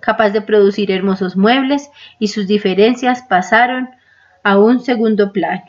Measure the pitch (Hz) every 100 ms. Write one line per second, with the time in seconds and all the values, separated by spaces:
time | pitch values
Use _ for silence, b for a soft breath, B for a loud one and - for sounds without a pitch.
0 | - 220 214 214 208 214 202 202 202 190
1 | 196 190 185 185 202 254 262 285 285 B
2 | B B 214 214 190 208 202 185 220 247
3 | 254 247 - 180 185 220 247 254 254 b
4 | b b b b 208 196 214 254 247 240
5 | 226 208 202 202 165 143